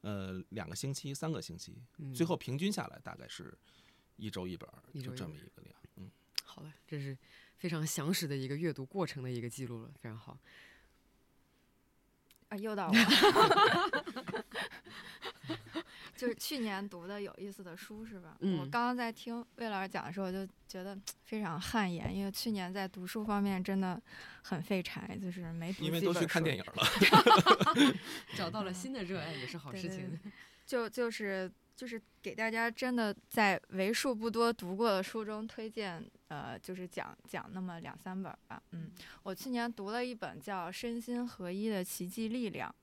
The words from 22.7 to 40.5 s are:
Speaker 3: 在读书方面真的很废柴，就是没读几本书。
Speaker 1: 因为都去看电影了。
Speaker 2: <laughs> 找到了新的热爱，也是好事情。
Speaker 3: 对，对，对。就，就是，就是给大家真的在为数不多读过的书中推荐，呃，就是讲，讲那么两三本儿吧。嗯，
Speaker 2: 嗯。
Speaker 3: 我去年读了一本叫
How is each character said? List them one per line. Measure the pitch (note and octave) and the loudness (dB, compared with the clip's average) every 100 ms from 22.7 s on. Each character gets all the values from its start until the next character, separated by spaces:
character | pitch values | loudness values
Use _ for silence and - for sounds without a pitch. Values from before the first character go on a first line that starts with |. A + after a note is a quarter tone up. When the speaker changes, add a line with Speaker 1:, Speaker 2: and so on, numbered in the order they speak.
Speaker 3:
在 | F#3+ F#3+ | -4 -4
读 | F#3 F3+ | -6 -6
书 | A3+ G#3+ | -4 0
方 | G3+ | 2
面 | G3+ F#3 | 2 2
真 | F#3 F#3+ | 2 2
的 | F#3 F3 - - - - | 2 -2 -8 -18 -16 -16
很 | - E3+ | -4 -4
废 | E3 F#3+ | 0 0
柴， | F3 - - G#3 | 0 -8 -8 -6
就 | F#3+ | -6
是 | F3+ E3 | -6 -8
没 | E3 E3 | -6 -6
读 | F#3+ D#3 | -4 0
几 | |
本 | E3 | 2
书。 | F#3 | 4
Speaker 1:
因 | |
为 | |
都 | F3 | 4
去 | E3 | 4
看 | E3+ | 4
电 | D#3+ C3+ | 4 2
影 | |
了。 | - - - G#3 G3+ A4+ A#4+ G#4 F#4 F#4 | -4 2 2 8 10 12 12 10 10 8
Speaker 2:
<laughs> | D4+ C#4+ C#4 F#3+ - - - - | 8 8 8 6 -4 -12 -8 -4
找 | E3+ | -2
到 | G#3 | -2
了 | F#3+ | -4
新 | F3+ F#3 | -4 -6
的 | C4 | -6
热 | F3+ F#3 | -4 -4
爱， | - | -4
也 | D3+ B2+ | -6 -8
是 | E3+ | -10
好 | D3 | -8
事 | F#3+ F3+ | -6 -6
情。 | |
Speaker 3:
对， | F#3+ | -6
对， | F#3 D#3+ | -6 -8
对。 | G#3 - - - - | -10 -16 -20 -20 -2
就， | B3+ A3 | -2 0
就 | A#3 A#3 | 0 -2
是， | A3 G#3 F#3+ F#3 - _ - | 0 -2 -2 -4 -8 _ -12
就 | B3+ | -10
是 | A3+ _ _ | -10 _ _
给 | G3 D#3 | -10 -2
大 | A3+ | -2
家 | A3+ A#3 | 0 -2
真 | A3+ B3+ B3 | 0 0 2
的 | G#3+ G3+ _ | 2 -2 _
在 | - G#3 F3+ - | 4 6 4 0
为 | F#3+ F#3+ | 0 2
数 | A#3 C#4 | 2 0
不 | A3+ A3+ | 0 0
多 | A3 A#3 | 4 2
读 | A#3 F3+ F#3+ | 2 -4 2
过 | A#3 | 4
的 | F#3+ | 4
书 | F#3+ A3 G#3+ | 0 -4 -6
中 | G#3+ A3 | -6 -8
推 | - A3 | -8 -8
荐， | G#3+ G3+ E3+ - - _ | -6 -6 -6 -12 -18 _
呃， | D3 - - | -10 -8 -10
就 | - | -8
是 | F#3+ F3+ | -8 -8
讲， | - - - - | -8 -10 -12 -10
讲 | E3+ - | -10 -8
那 | F#3+ | -8
么 | F#3 E3+ | -6 -8
两 | - - | -12 -12
三 | F#3+ F#3 | -8 -8
本 | F#3 | -8
儿 | - _ | -12 _
吧。 | - _ | -18 _
嗯， | E3+ E3 | -12 -12
Speaker 2:
嗯。 | F3 - - | -14 -18 -14
Speaker 3:
我 | - F#3+ | -10 -8
去 | C4 | -4
年 | B3 A#3 | -2 -2
读 | A#3 G3 | -4 -6
了 | A#3 B3 | -4 -4
一 | A3+ | -6
本 | D3+ D3+ | -8 -10
叫 | F3 | -6